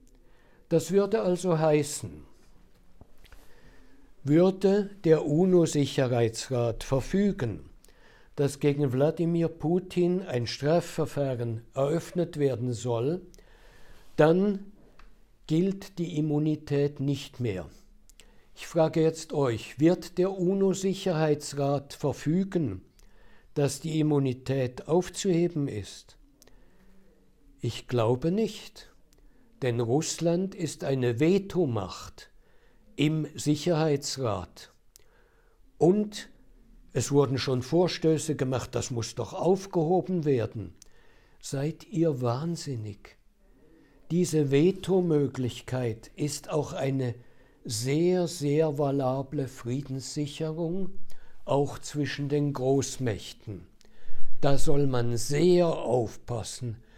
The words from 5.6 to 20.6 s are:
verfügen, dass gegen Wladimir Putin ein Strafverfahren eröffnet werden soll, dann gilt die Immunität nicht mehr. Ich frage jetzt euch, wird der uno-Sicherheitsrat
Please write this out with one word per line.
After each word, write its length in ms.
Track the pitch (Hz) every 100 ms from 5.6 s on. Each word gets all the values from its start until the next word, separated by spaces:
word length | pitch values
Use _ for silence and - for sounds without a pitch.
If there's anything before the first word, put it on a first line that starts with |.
| 160 151 135 - 131 123 117 113 - 123 117 110
verfügen, 840 | - 135 - 190 202 - 117 85 - - - - - - -
dass 260 | - 139 -
gegen 340 | 147 143 143
Wladimir 540 | 127 151 160 170 170 165
Putin 720 | 165 156 180 180 180 175 180
ein 240 | 190 123 113
Strafverfahren 1200 | - 139 170 165 - 151 - 139 123 117 113 -
eröffnet 640 | - 139 170 165 175 170 151
werden 340 | 143 117 123
soll, 480 | 117 127 117 127 180 - - - - - - - - - -
dann 560 | 156 175 208 196 - - - - - - - _ -
gilt 520 | 156 190 196 - -
die 180 | 165 151
Immunität 840 | 156 147 156 151 - 143 143 143
nicht 380 | 139 139 - -
mehr. 300 | 120 92 73 - - - - - - - -
Ich 120 | - -
frage 360 | 165 160 160
jetzt 320 | 156 - -
euch, 440 | 151 135 113 - -
wird 380 | 160 180 - -
der 160 | 185
uno-Sicherheitsrat 1600 | 196 175 196